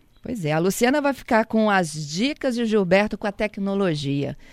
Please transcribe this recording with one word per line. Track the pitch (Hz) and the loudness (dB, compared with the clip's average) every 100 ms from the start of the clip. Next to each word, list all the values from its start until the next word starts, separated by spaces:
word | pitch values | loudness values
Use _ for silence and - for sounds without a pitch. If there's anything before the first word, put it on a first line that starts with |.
| _ _ | _ _
Pois | - 240 | -10 -6
é, | 151 | -2
a | 156 | 0
Luciana | 180 - 240 294 | 0 2 2 2
vai | 285 | 0
ficar | 262 - 220 226 | -2 0 2 2
com | 220 214 | 2 2
as | 196 165 | 2 0
dicas | 151 147 160 269 302 269 240 | -4 -8 -2 -2 -2 -4 -2
e | |
o | 226 | 0
Gilberto | 214 180 190 208 208 | 2 4 4 2 -2
com | 208 | -6
a | |
tecnologia. | 202 214 - 196 196 190 151 139 139 135 139 - | -4 -6 -4 -2 0 0 0 -2 -2 -4 -8 -16